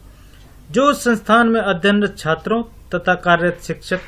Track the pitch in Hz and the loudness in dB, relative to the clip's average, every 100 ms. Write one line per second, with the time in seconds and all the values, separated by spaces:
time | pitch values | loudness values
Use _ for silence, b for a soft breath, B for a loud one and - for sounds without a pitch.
0 | b b b b b b - 240 277 277 | b b b b b b -4 2 2 2
1 | 240 220 - 226 233 226 196 180 196 208 | 0 -2 2 2 4 0 -2 0 0 2
2 | 202 - 151 160 - 226 226 - - 175 | 0 -4 -4 -4 -2 -4 -4 -16 -8 -4
3 | 180 180 180 170 175 170 - 160 - 185 | -2 0 2 2 2 -4 -10 -10 -6 -8